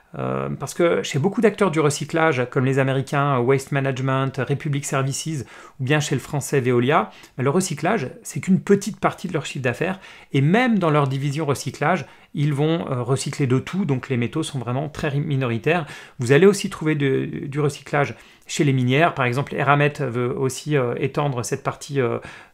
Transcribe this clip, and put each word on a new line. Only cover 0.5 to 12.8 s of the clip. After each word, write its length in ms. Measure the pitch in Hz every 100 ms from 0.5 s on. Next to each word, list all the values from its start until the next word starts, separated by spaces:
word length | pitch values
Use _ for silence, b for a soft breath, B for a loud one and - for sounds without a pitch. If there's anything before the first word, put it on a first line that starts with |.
| 143 143
que 280 | - 170 180
chez 180 | - 139
beaucoup 200 | 175 -
d'acteurs 300 | 214 202 196
du 80 | 156
recyclage, 680 | 147 147 147 - 160 131 123
comme 140 | 143
les 160 | 131 135
Américains, 560 | 135 135 127 147 143 131
euh, 40 |
Waste 300 | 120 135 -
Management, 680 | 143 135 123 135 135 135 135
Republic 460 | 120 143 156 143
Services, 600 | 143 143 135 131 160 156 104 B B -
ou 60 |
bien 160 | 127 151
chez 160 | 147 143
le 40 |
français 400 | - 147 - 143
Veolia, 500 | 123 120 123 165 214 B B -
ben, 80 |
le 60 | 127
recyclage, 600 | 143 180 143 165 220 127 -
c'est 180 | - 147
qu'une 200 | 180 190
petite 380 | - 202 208 -
partie 300 | 165 - 170
de 60 |
leur 120 | 156 -
chiffre 160 | 143
d'affaires, 380 | 127 120 165 185 B B B
et 80 | 143
même 400 | 143 202 254 214
dans 100 | 170
leur 160 | 151 139
division 380 | 135 143 139
recyclage, 640 | 147 123 143 - 147 180 127 B B
ils 200 | - 147
vont, 360 | 139 156 170